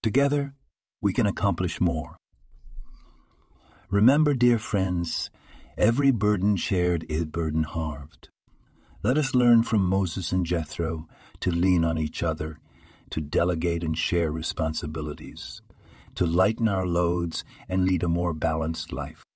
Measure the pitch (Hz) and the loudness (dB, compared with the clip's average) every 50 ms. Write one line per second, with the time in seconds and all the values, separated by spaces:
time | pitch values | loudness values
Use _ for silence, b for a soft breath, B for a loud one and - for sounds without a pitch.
0 | - 113 104 135 143 139 143 147 143 139 - _ _ _ _ _ _ _ _ _ | -2 0 2 2 2 2 2 0 -2 -4 -8 _ _ _ _ _ _ _ _ _
1 | - 101 95 - 107 104 90 - - 101 90 - 92 85 - - 90 85 78 78 | -2 0 2 2 2 2 2 0 0 0 0 0 -2 -2 0 0 0 2 2 0
2 | 76 - - _ _ _ _ _ - - - - - - - - - b b b | -4 -6 -12 _ _ _ _ _ -20 -20 -20 -20 -18 -10 -10 -10 -10 b b b
3 | b b b b b b b b b b b b b b b b b b 101 101 | b b b b b b b b b b b b b b b b b b 2 4
4 | 104 123 139 151 156 147 143 123 120 123 120 110 - - - 98 95 92 90 87 | 6 6 6 6 4 2 2 4 4 4 4 2 0 -2 -2 0 0 0 0 -2
5 | 87 82 - - - - B B B B B B B B B B - 110 117 131 | -2 -4 -6 -8 -10 -10 B B B B B B B B B B 2 2 2 4
6 | 135 139 123 104 104 104 104 92 92 104 104 87 - - 95 92 87 87 87 82 | 2 2 2 4 2 2 2 4 2 2 2 0 0 0 0 2 2 2 2 0
7 | 76 - 78 78 82 78 78 82 82 78 76 80 80 - - 82 78 73 71 73 | -2 -2 -2 -2 -2 -2 -2 -2 -2 0 0 0 -2 0 -2 -4 -2 -2 -4 -8
8 | 69 73 - _ - - _ _ _ _ - _ b b b b b b b b | -10 -14 -16 _ -20 -20 _ _ _ _ -20 _ b b b b b b b b
9 | - 110 131 151 143 135 - 127 123 120 120 113 113 - 117 107 98 90 95 95 | -2 0 0 0 -2 0 0 2 4 6 6 6 4 2 0 2 2 2 2 0
10 | 98 90 - 98 87 - 92 92 87 82 90 85 78 - - - 82 80 82 80 | 0 -2 -4 -6 -4 -2 -2 -2 0 0 -2 -2 -2 -6 -4 -4 -4 -4 -4 -6
11 | 80 B B B B B B B - 92 85 85 87 92 90 85 82 82 80 78 | -8 B B B B B B B -4 -2 0 2 2 4 4 4 2 2 0 0
12 | 78 76 - - 90 82 80 76 76 78 76 - b b b b b b b b | -2 -4 -4 -4 -4 -4 -2 -4 -6 -8 -8 -12 b b b b b b b b
13 | b b - 80 76 73 - 90 85 90 87 80 82 85 82 85 82 80 80 - | b b -6 -6 -6 -2 0 0 2 2 0 0 0 -2 -2 -2 -2 -2 -4 -4
14 | - - 87 87 85 78 78 80 78 - - - 78 78 76 - - 78 76 78 | -2 0 0 0 0 0 -2 -4 -6 -6 -4 -4 -4 -2 -2 -4 -6 -6 -6 -6
15 | 76 76 73 - 78 90 - - - - - - _ _ B B B B B B | -6 -6 -8 -8 -12 -14 -14 -14 -14 -16 -16 -18 _ _ B B B B B B
16 | B B B - 92 82 82 87 92 104 110 113 113 110 101 - 92 90 85 85 | B B B -2 0 2 4 2 2 2 2 0 0 0 0 0 0 0 2 2
17 | 87 87 87 87 87 85 - - B B B B B B 92 95 92 92 92 85 | 2 2 0 0 -2 -4 -4 -8 B B B B B B 0 0 2 2 2 0
18 | 85 85 82 85 90 87 80 78 - 80 80 80 80 80 80 - - - - 67 | 0 0 0 0 0 -2 -2 -2 -2 -2 0 0 -2 -2 -4 -6 -8 -8 -6 -6
19 | 71 71 - - - _ _ | -6 -8 -10 -16 -20 _ _